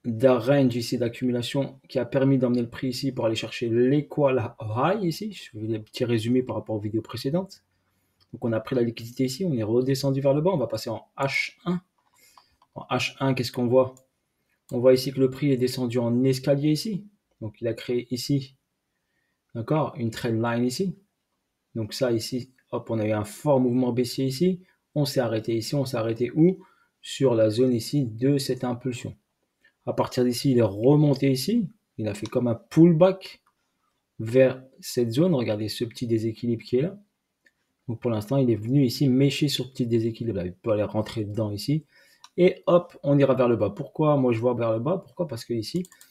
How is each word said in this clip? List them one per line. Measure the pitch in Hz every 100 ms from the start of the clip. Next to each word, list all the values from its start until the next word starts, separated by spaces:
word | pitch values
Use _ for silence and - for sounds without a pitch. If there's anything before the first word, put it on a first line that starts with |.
d'un | 123 113 131 127
range | 117 143 131
ici | 117 117 123
d'accumulation | 117 - 127 120 117 139 131 - _
qui | 131
a |
permis | 131 139 135 135
d'emmener | 123 123
le | 120
prix | - 131
ici | 123 135
pour | 127
aller | 117 113
chercher | 117 - 117
l'équal | 117 127 147 147 - 139 127 110 -
high | 110 110 151 220
ici. | 180 156 214
Je | 185 - 110
fais |
des | 110 110
petits | - -
résumés | 120 117 113 127
par | 127 113
rapport | -
aux | 113
vidéos | 104 110
précédentes. | - 113 135 165 190 - _ _ _ _ _ _ _
Donc, | 113
on | 120
a | 110
pris | -
la | 131
liquidité | 120 117 117 - 131
ici, | 135
on | 185 123
est |
redescendu | 107 120 131 135 139 135
vers | 139
le | 143
bas, | 170
on | 180
va | 113
passer | - 123
en | 107 - -
H | 139 - - - 170
un. | 180 - _ _ _ _ _ _ _ _
En | - -
H | 123 - -
un, | 135
qu'est-ce | 127 123
qu'on | - 120
voit ? | 131 131 - _ _ _ _ _ _ _
On | 123
voit | 127
ici | 127 143
que | 131
le | 131
prix | 131 147
est | 127
descendu | 123 131 123 123
en | 117 120
escalier | 135 131 - 143 151
ici. | 151 220 190 - _ _ _
Donc, | 110 -
il | 117
a |
créé | 110 - 123 123
ici, | 120 - 143 135 _ _ _ _ _ _ _ _ _ _
d'accord, | 120 110 156 139 -
une | 113
trend | - 123
line | 113 117 117
ici. | 123 123 196 - _ _ _ _ _ _ _ 117
Donc | 107
ça | - 127
ici, | 117 - 123 120 _ _
hop, | 120 -
on | 113
a | 107
eu |
un | 107
fort | 101 - 151 131
mouvement | 127 123 123
baissier | 120 123 - 135
ici. | 131 180 180 - _ _ 151
On |
s'est | 139 139
arrêté | 113 110 110 113
ici, | 110 143
on |
s'est | 127 120
arrêté | 110 117 120
où ? | 156 170 190 - _ _ _
Sur | - - 131 113
la | 110
zone | 107 127
ici | 117 - 147
de | 123 110 131 143
cette | 135 127
impulsion. | 123 120 127 120 104 - _ _ _ _ _ _
À | -
partir | - 120 -
d'ici, | 123 120 143
il | 120
est |
remonté | 107 101 123 147 147 131 139
ici. | 131 - 240 196 - _ -
Il | 107
a |
fait | 98 110
comme | 127 120
un |
pullback | 113 - 156 170 160 185 190 - - _ _ _ _ _ _ _ -
vers | 110 127 131 127 - _
cette | - - 117
zone. | 113 185
Regardez | 143 110 107 107
ce | -
petit | 113 - 120
déséquilibre | 113 113 107 117 113
qui | - 123
est |
là. | 165 - _ _ _ _ _ _ _ _ -
Donc | 113
pour | 120
l'instant, | 110 104 139
il | 123
est |
venu | 107 110 139
ici | 127 - 143
mécher | 127 139 135 147
sur | - 127
ce |
petit | - 120
déséquilibre. | 117 117 113 117 98 92
Il |
peut | - 113
aller | 104
rentrer | 101 110 104 113
dedans | 101 107 107
ici. | 104 - 156 - _ _ _ - -
Et | 180 - -
hop, | 175 175 -
on | 143 143
ira | 135
vers | 123 123
le | 113
bas. | 101
Pourquoi | - 143 - 151 143
moi | 127
je | 113
vois | 123
vers | 117 117
le | 113
bas ? | 123 185
Pourquoi ? | - - 170
Parce | 117
que | -
ici, | 117 107 170 180 - -